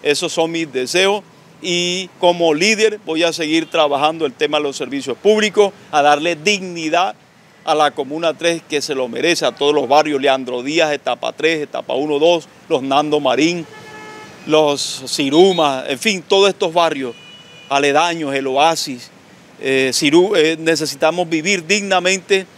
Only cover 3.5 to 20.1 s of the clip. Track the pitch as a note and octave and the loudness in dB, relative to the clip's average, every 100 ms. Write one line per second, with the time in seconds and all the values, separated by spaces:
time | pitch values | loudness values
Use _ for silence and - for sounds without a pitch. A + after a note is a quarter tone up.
3.5 | D#3+ D#3 E3+ D3+ C#3 D3+ E3 D3+ A#2+ D3 | -2 0 0 0 2 0 0 -6 -2 -2
4.5 | D3+ D3 C3+ C3 C#3 C3 A#2+ G#3 G#3+ G#3+ | 0 -4 -6 -8 -6 -6 -2 2 2 2
5.5 | G#3 G3+ - - D3+ D3 D3 E3 E3 E3 | 2 0 0 -4 2 4 2 0 -2 -2
6.5 | G#3 F#3 E3+ D#3 E3+ G3 A#3 _ _ _ | -2 -4 -8 -2 0 -2 -6 _ _ _
7.5 | _ - D3+ D3 D3+ C3 D#3 E3+ C3+ E3+ | _ -2 2 0 0 -8 -4 -4 -2 -2
8.5 | E3+ - D3 - C3+ B2 A#2 D#3 F3 D3 | -2 -4 -6 -4 -4 -4 -2 0 0 -2
9.5 | A2+ C#3+ D3+ B2 D3 D3+ C#3+ C#3 C3+ B2 | 0 0 2 4 2 4 0 2 0 -2
10.5 | B2 B2+ D#3+ D#3 C#3+ - A#2+ A#2+ - D#3 | -6 -4 0 0 -2 -4 -4 -6 -2 -2
11.5 | D#3+ C#3+ B2 A#2+ B2+ D3+ D3 D#3+ E3+ - | -2 -4 -8 -4 -4 -2 2 2 2 -2
12.5 | - - C#3+ C3+ C#3 D3+ D3 C3+ A#2 D#3+ | -20 -4 -4 0 0 2 0 0 2 0
13.5 | F3 D3+ - - - - - - - - | 0 -10 -18 -18 -18 -18 -18 -20 -16 0
14.5 | D#3 D3+ C#3+ - - C3 - C#3 D3+ F#3+ | 2 2 0 -6 -10 -8 -4 2 6 6
15.5 | F3 D3 C3 - C3 A3 F#3+ - G3 G3 | 6 0 0 -6 -2 -2 -2 0 2 2
16.5 | F#3 F#3 E3 E3 D3 B2+ A2+ - - - | 2 -2 0 0 -2 -8 -10 -20 -20 -20
17.5 | - - C#3 C#3+ C#3 E3+ E3+ D3 C3+ C3+ | -20 -4 0 2 2 0 -2 -4 -4 -2
18.5 | C3 D#3 D#3+ - B2 - - - - - | 2 2 2 -6 -10 -14 -20 -20 -20 -20
19.5 | - C3+ C3+ C3 B2 D3+ | -10 -2 0 0 0 4